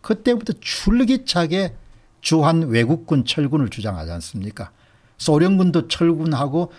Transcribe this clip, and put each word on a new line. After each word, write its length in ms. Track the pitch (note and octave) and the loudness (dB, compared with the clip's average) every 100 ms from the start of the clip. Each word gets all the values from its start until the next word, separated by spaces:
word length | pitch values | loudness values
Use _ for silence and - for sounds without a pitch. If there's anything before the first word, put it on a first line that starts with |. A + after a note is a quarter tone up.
그때부터 500 | - A3 B3 A#3+ A#3 F3 | -6 -2 0 -2 -2 -8
줄기차게 1160 | - - - A#3+ A#3+ C4 - F3 E3 F#3 F#3 - - - _ _ | -8 -4 0 2 2 0 0 -2 0 0 -2 -6 -18 -20 _ _
주한 440 | - D#3+ D3 E3 | 0 2 4 2
외국군 600 | D3+ A2+ A#2 D#3+ - D3 | 2 2 2 0 0 0
철군을 460 | B2 - C#3+ D3+ B2 | 0 -2 0 0 -2
주장하지 420 | - G#2 F2+ E2 | -4 -6 -6 -8
않습니까? 600 | E2+ - G2+ G2+ - F2+ _ _ _ _ - | -10 -10 -10 -10 -10 -14 _ _ _ _ -6
소련군도 680 | - D3+ F3 F#3+ F#3 E3 E3 | 0 4 4 4 4 2 0
철군하고 840 | - E3+ D#3+ D#3+ C3 C#3 D#3 F3 | 0 0 2 0 -2 -2 -2 -4